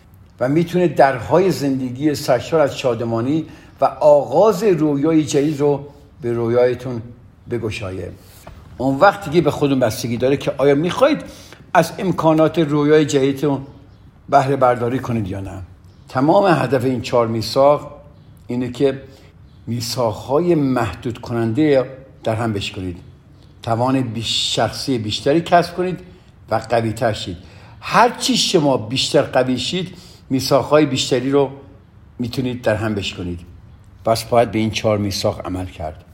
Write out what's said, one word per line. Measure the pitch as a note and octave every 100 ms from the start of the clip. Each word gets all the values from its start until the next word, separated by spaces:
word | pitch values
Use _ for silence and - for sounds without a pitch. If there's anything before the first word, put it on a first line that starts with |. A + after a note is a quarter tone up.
| - - - -
و | B2+
می‌تونه | D#3 E3+ F3+ F3
درهای | E3 C#3 B2+ G2+ D#3+ F#3+
زندگی | B2 C#3+ C3 B2+ B2 D3+
سرشار | C#3 - B2 - D#3+
از | C#3+ -
شادمانی | B2+ A#2+ A#2 A#2 B2 D#3 D3+ - - -
و |
آغاز | C3 - D3 D3 B2 D3 A3 F3+
رویای | G#3+ E3 D#3 C#3 D#3 D#3+
جدید | D3 D3 D3 C#3
رو | D3 C#3 C#3+ - - -
به | A#2+
رویایتون | A#2 A#2 A#2+ B2 B2 C3 A#2+ - - - - -
بگشایه. | A#2+ G#2+ - F#2+ F#2+ F2+ F#2 - - - - - -
اون | C3+ C3+
وقت | G3 F#3+
دیگه | D3 E3+
به | D3
خودتون | - C#3 C3
بستگی | A#2 - A#2+ A#2
داره | B2+ C#3
که | - -
آیا | C#3+
می‌خواید | C#3+ F3 - C#4+ A3+ - - - - -
از | F3+ E3+ -
امکانات | F#3+ E3+ D#3+ D#3 D#3 E3+
رویای | D3+ D3 D3 D3+ C#3+
جدیدتون | C#3 C3+ C3+ D3 C3 - - - - - - -
بهره | C#3 C3 C3
برداری | B2+ A#2+ A#2+ C3
کنید | - A#2 F#2
یا | G2
نه. | F#2+ F#2 - - - - -
تمام | B2+ D3 G3 G3
هدف | D3 B2 C3
این | C3 A#2+
چهار | - B2 A#2
میثاق | A2+ G#2 C#3 C#3 D3 - - - - - - -
اینه | B2 B2
که | A#2+ C#3 C3+ - - - - - - -
میثاق‌های | A#2 A2+ C3 A#2 F#2+ - C#3+ F3
محدود | D#3+ C3+ B2 A2 - B2 -
کننده | - A#2 A2+ A2+ D#3 C3+ B2 - - -
در | A#2
هم | A2 A#2
بشکنید، | G2+ - G2+ F#2 F2 - - - - - -
توان | A#2 A2+ B2+ C3+
بیش-، | A#2+ A2 A2 - - -
شخصی | A2 - - B2
بیشتری | G#2+ - C#3 E3
کسب | E3+ F3 E3+ -
کنید | F3+ F3 - - - - -
و |
قوی‌تر | A2+ - A#2 A2+ G#2+ A#2
شید. | G#2 G2+ F2 - - - -
هر | - F#3+ A#3+ B3
چی | - A#3
شما | - F3+ C#3+ B2
بیشتر | G#2+ C3 - D3+
قوی | - C3 B2+ A#2+
شید، | - F3+ F3+ - - - -
میثاق‌های | C3 - C#3 - D3+ D3
بیشتری | B2+ - B2+ C3+
رو | C#3 C3 - - - _ - - -
می‌تونید | A#2+ C#3 B2+ B2
در | A2+ G#2
هم | A2
بشکنید. | G2+ F2+ - F2 F2 - - - - - -
پس | A2+ A2+
باید | - A#2+ A#2
به | A2
این | A2
چهار | G2 A2 G#2
میثاق | G2+ - G#2+ - -
عمل | F#2 F#2
کرد. | - D#2 D#2 -